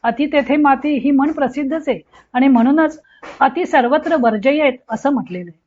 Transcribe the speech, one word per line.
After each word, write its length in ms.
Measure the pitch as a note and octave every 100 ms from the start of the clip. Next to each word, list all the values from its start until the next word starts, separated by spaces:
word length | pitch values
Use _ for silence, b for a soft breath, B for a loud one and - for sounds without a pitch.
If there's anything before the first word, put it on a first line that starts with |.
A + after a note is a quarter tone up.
"अति 220 | A#3 A#3 D4+
तेथे 300 | D4+ - D4
माती" 420 | D4 C4 D4 C#4+
ही 140 | C#4
म्हण 200 | C#4 C#4+
प्रसिद्धच 580 | D#4 C4 C#4 C#4 D#4 D#4
आहे 100 | F#3+ _ b b
आणि 140 | B3 C4+
म्हणूनच 540 | B3 A#3+ D4+ D#4 D#4 b b - -
"अति 260 | - E4 F#4
सर्वत्र 500 | D4 A#3+ D4+ D#4+ D#4+
वर्जयेत" 520 | A#3 G#3+ A#3+ D4 D4 B3+ _
असं 200 | A3 C4+
म्हटलेलं 420 | C4 - F3+ F3
आहे. 60 | -